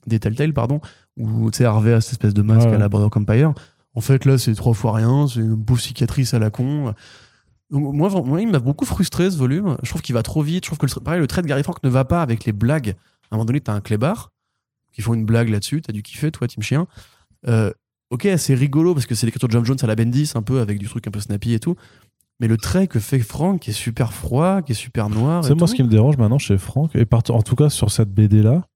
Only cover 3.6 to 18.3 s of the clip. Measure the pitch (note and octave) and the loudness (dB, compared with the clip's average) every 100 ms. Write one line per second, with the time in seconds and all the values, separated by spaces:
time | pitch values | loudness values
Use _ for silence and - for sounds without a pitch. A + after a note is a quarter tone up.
3.6 | - _ _ A#2 - C3+ C#3 C3 - G#2+ | -10 _ _ -8 0 2 4 2 2 0
4.6 | A#2+ G#2 A#2 A2 A2+ C#3 C#3+ A#2 A2 A2 | 0 0 0 2 2 2 0 0 -2 -2
5.6 | A2 A#2+ - A#2 A#2+ C#3 B2 A#2 A2 - | 0 0 -2 -4 -2 0 0 0 0 -2
6.6 | C3 D3 B2+ G#2 - - _ _ _ _ | -4 -2 -4 -8 -14 -20 _ _ _ _
7.6 | - C#3+ C#3+ C#3+ G3 F#3+ B2+ D#3+ A#3 D3+ | -6 -4 -2 0 0 0 -2 -2 0 0
8.6 | B2 C#3+ - - F3 D3 F#3 E3 B2+ E3 | 0 -2 -4 -2 -2 0 -2 0 0 0
9.6 | G3 B2+ B2+ D#3+ - A#2 - D3+ D3 F3 | -2 -4 -6 -8 -4 -4 -2 -4 -2 -4
10.6 | - D#3 C3+ - B2 F3 C#3 F#3 D#3 C#3 | -6 -4 -4 -4 -4 -2 -2 -2 -2 -2
11.6 | E3 - C3 B2+ C3 F3 C#3 A2+ - G2+ | -2 -2 0 0 2 0 0 -2 -2 -2
12.6 | A#2 D#3 A2 F#2 _ _ - A2 A2+ C#3+ | 0 0 -2 -8 _ _ -8 -4 -2 -2
13.6 | - G#2 - G#2+ C#3+ A#3 - _ _ _ | -2 -6 -2 -2 -2 -4 -10 _ _ _
14.6 | _ _ _ - A2 A2+ A2 A2+ A#2 G2+ | _ _ _ -8 -4 -2 0 2 2 -2
15.6 | - D3+ - G#2+ - - D3+ - B2 - | -2 -6 -6 -10 -12 -6 -6 -4 -8 -6
16.6 | - C#3+ F#3 - - _ _ _ A#2+ A2+ | -2 -2 -2 -10 -20 _ _ _ 0 2
17.6 | G2+ - _ _ - A#2+ G3+ | 2 -4 _ _ -10 -2 0